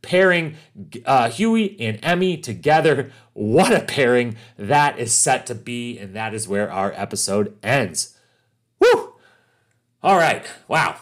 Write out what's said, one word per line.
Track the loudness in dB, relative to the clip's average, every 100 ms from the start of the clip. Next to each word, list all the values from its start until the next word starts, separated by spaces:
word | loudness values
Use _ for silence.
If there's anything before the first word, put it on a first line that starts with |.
pairing, | 0 2 4 2 -2 -10 _ -20 -18 -10 0
uh, | 2 2
Huey | 0 0 0 0 -4
and | -6 -4
Emmy | -2 0 0 -2
together. | -8 -4 2 4 4 2 -2 -12 _
What | -8 0 2 4
a | 2
pairing | 0 0 2 2 0 -8 -16 -14
that | 0 2 2 -2
is | -4
set | -2 0 0 -4
to |
be, | -14 -10 -10 -10 -12
and | -12 -8
that | -8
is | -8 -4
where | -4 -2
our | -2 -4 -4
episode | -8 -6 -2 -2 -2 -6
ends. | -2 -2 -2 -6 -10 _ _ _ _ _ _ _
Woo! | 4 4 0 _ _ _ _ _ _ _ _ _
All | 2 4
right. | 4 0 -6 -20 _
Wow. | -2 -2 -4